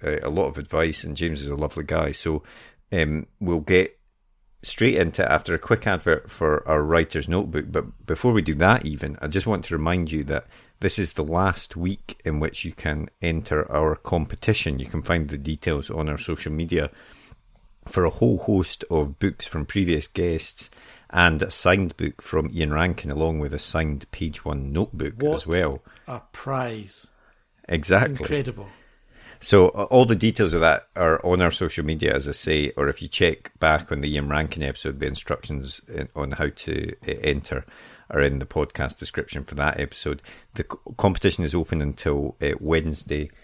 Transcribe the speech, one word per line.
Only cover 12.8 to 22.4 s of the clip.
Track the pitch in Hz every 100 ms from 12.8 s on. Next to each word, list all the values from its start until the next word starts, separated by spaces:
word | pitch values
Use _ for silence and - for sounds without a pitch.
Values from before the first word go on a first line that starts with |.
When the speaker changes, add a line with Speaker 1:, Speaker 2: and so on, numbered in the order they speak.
| 80 76 - _
Speaker 1:
enter | 85 80 - 76 -
our | 73 78 76
competition. | - 85 76 - - 107 82 67
You | 67
can | 80
find | - 85 73
the | 71
details | 71 78 85 73 -
on | 80 76
our | 71
social | - 80 78
media | 76 82 85 71 - - - - - _ _ _ _ -
for | 95 85
a |
whole | - 120 -
host | - 98 85 - -
of | 80 71 69
books | 98 - -
from | 80 69
previous | 101 87 76 -
guests | - 87 82 - - - - - - -
and | 87 87 78
a | -
signed | - 90 98 87 -
book | 80 -
from | - 80